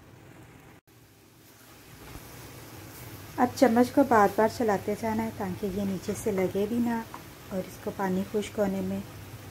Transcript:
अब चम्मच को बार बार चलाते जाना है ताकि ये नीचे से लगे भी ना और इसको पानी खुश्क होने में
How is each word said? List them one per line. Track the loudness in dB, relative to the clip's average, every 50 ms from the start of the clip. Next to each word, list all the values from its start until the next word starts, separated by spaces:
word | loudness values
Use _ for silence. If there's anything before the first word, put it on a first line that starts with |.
| -20 -20 -20 -20 -20 -20 -20 -20 -20 -20 -20 -20 -20 -20 -20 -20 _ _ -20 -20 -20 -20 -20 -20 -20 -20 -20 -20 -20 -20 -20 -20 -20 -20 -20 -20 -20 -20 -18 -18 -16 -16 -14 -14 -16 -16 -16 -16 -16 -16 -16 -16 -16 -16 -16 -16 -16 -16 -16 -16 -14 -14 -14 -14 -16 -8 0
अब | 2 2 2
चम्मच | 6 6 6 6 8 6 4 6
को | 6 4 6
बार | 8 8 8 8 6 6 4
बार | 4 4
चलाते | 4 2 2 2 2 2 0 -2 -4
जाना | -2 -2 -2 -2 -2
है | -2 -4
ताकि | -4 -4 -6 -6 -4 -4 -4 -4
ये | -2 -2 -2
नीचे | -2 -2 -2 -4 -4 -6
से | -2 -2 0
लगे | 2 2 2 2 2 0 0
भी | 0 0 0
ना | 2 0 0 -2 -4 -8 -12 -14 -14 -16 -16 -16 -12 -6
और | -6 -6
इसको | -6 -6 -10 -8 -8 -6
पानी | -4 -2 0 0 0 0 0
खुश्क | 0 -2 -2 -2 -2 0 0
होने | 0 2 0 -2
में | -2 -2 -4 -4 -6 -8 -12 -14 -14 -14 -14 -14 -14 -14